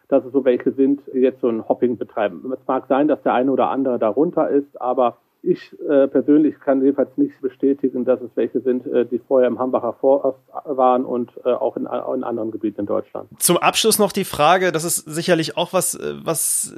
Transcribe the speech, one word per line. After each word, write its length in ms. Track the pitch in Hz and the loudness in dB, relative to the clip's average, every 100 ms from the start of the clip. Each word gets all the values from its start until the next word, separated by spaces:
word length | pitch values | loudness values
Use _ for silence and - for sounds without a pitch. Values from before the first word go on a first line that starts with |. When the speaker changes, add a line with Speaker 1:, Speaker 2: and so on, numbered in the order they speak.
| - | 0
Speaker 1:
dass 180 | 139 127 | 0 2
es 60 | |
so 120 | 135 127 | 0 2
welche 260 | 123 - | 2 0
sind, 300 | 117 135 139 - | 0 2 0 -2
die 60 | 131 | 0
jetzt 220 | 127 127 | 0 0
so 60 | 127 | -2
ein 180 | 113 - | -2 -2
Hopping 280 | - 123 120 | -2 -2 -4
betreiben. 540 | - - 104 85 - | -8 -4 -4 -4 -10
Es 140 | 139 - | -8 -4
mag 220 | 131 - | -4 0
sein, 180 | 135 151 | 0 2
dass 140 | 139 | 0
der 140 | 135 113 | 0 0
eine 160 | 131 | 2
oder 180 | 127 98 | 2 0
andere 300 | 127 135 120 | 0 -2 0
darunter 500 | 113 104 165 165 151 | 0 0 0 0 0
ist, 320 | 139 143 - | 0 -2 -6
aber 360 | 123 127 120 - _ _ - | -4 0 0 -2 _ _ -4
ich, 280 | - - - 170 | -4 -6 -10 0
äh, 180 | 143 135 | 4 4
persönlich 500 | 139 123 147 151 - | 2 4 4 4 0
kann 200 | - 135 | -2 2
jedenfalls 360 | 135 139 127 - | 2 2 0 0
nicht 240 | 139 - | -2 -2
bestätigen, 640 | 131 - 135 139 131 127 120 | -8 -2 0 0 -2 -2 0
dass 160 | 123 | -2
es 80 | 120 - | -2 -4
welche 260 | 113 131 | -4 -2
sind, 260 | 127 123 127 | -2 -2 -2
äh, 180 | 131 120 | -2 -2
die 140 | 120 | -4
vorher 300 | - 135 123 | 0 2 2
im 100 | 117 | 0
Hambacher 320 | 127 123 117 - | -2 -2 -4 -2
Forst 400 | 135 139 139 127 _ - | 2 2 2 -4 _ -14
waren 400 | - 131 127 127 | -6 0 2 2
und, 280 | 127 123 120 - | 0 -4 -6 -6
äh, 60 | 127 | -2
auch 260 | 120 120 - | -2 -2 -4
in, 80 | |
in 400 | - 123 - 131 | -6 -6 -6 -6
anderen 260 | 123 117 110 | -4 -6 -6
Gebieten 300 | 107 107 101 | -6 -6 -4
in 60 | 101 | -4
Deutschland. 420 | 104 - - 98 - | -4 -6 -10 -14 -4
Speaker 2:
Zum 180 | - 175 | 0 2
Abschluss 420 | 151 - 220 208 | 2 2 2 2
noch 140 | 202 | 0
die 100 | - | 0
Frage, 480 | 185 - 147 185 180 | -4 2 4 4 2
das 140 | 160 165 | -2 -4
ist 140 | - | -6
sicherlich 580 | - 156 175 165 160 - | -6 -6 0 0 0 -4
auch 160 | 170 | -4
was, 220 | 185 175 - | -2 -2 -4
äh, 180 | - 143 | -8 -6
was 500 | 143 160 - - - | -4 -4 -2 -4 -6